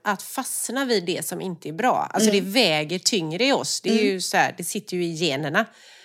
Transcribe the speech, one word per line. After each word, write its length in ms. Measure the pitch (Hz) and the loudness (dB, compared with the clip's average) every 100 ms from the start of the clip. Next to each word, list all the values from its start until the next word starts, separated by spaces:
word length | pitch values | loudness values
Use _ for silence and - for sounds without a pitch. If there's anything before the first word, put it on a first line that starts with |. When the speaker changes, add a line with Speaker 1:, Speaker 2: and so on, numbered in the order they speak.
Speaker 1:
att 200 | 208 190 | -2 -2
fastna 640 | - - 254 - - 247 269 | -4 -8 -6 -6 -4 -2 0
vid 200 | 214 175 | 0 0
det 200 | 175 165 | -4 -4
som 160 | 214 | -6
inte 280 | 185 170 - | -6 -8 -8
är 40 | |
bra. 360 | 160 247 131 71 | 0 2 2 0
Alltså 160 | - 220 | 2 4
Speaker 2:
Mm. 140 | 202 185 | 4 2
Speaker 1:
det 60 | |
väger 480 | 220 202 151 151 180 | 2 4 2 0 -2
tyngre 460 | - 220 156 196 262 | 0 0 0 0 2
i 60 | |
oss. 280 | 214 135 - | 2 0 -2
Det 80 | - | 0
är 40 | |
Speaker 2:
Mm. 120 | 220 208 | 2 2
Speaker 1:
ju 160 | 190 | 0
så 160 | 180 185 | 0 2
här, 180 | 147 - | 2 0
det 60 | |
sitter 340 | 180 214 - 180 | -6 -6 -4 -2
ju 60 | 170 | -2
i 80 | 160 | 0
generna. 500 | 170 135 147 185 226 - - - | 0 0 0 0 0 -6 -20 -20